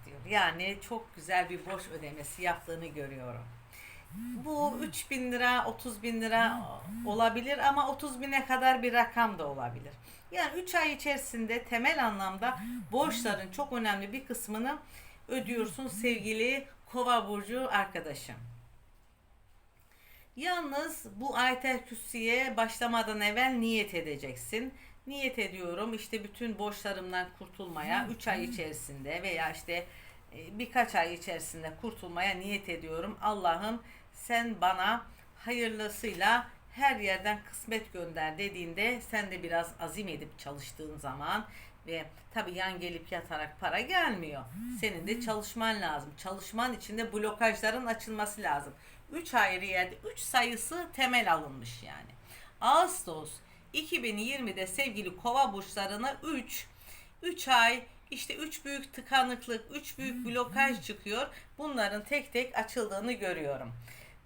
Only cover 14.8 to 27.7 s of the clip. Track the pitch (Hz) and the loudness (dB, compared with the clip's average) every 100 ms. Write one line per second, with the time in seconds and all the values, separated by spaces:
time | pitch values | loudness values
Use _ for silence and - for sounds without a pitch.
14.8 | - - - - - 262 208 233 214 - | -6 -18 -18 -16 -4 -2 0 0 -2 -2
15.8 | 262 202 240 226 208 220 233 277 277 - | -6 0 0 2 0 2 2 0 -2 -16
16.8 | - 247 247 240 202 208 196 247 262 202 | -8 -2 4 4 4 -4 -2 -2 2 2
17.8 | 190 170 156 135 - 117 - - - - | 2 -2 -6 -8 -10 -12 -12 -16 -20 -20
18.8 | - - - _ _ - - - - _ | -20 -20 -20 _ _ -20 -20 -20 -20 _
19.8 | - - - - - 247 330 359 302 277 | -20 -20 -20 -20 -18 -6 -2 0 0 -2
20.8 | 320 311 226 196 277 240 254 254 262 247 | -2 -6 -10 -6 -2 4 4 4 2 0
21.8 | - 226 - 233 226 247 262 226 226 - | -2 -12 -8 -2 2 4 2 2 2 2
22.8 | 240 226 214 214 208 214 262 247 226 220 | 2 2 2 2 2 4 4 4 4 2
23.8 | 208 170 160 139 139 123 - 220 262 - | 2 0 -2 -4 -6 -8 -4 -2 -2 -8
24.8 | - - - 277 269 254 196 185 175 175 | -18 -16 -10 -2 -2 0 -4 -2 -4 -2
25.8 | 220 220 - 220 208 - 240 208 208 202 | -2 -4 -4 -6 -6 -6 -4 -2 -4 -4
26.8 | 202 185 185 180 180 - 185 - 185 | -4 -4 -2 -2 -4 -8 -16 -10 -8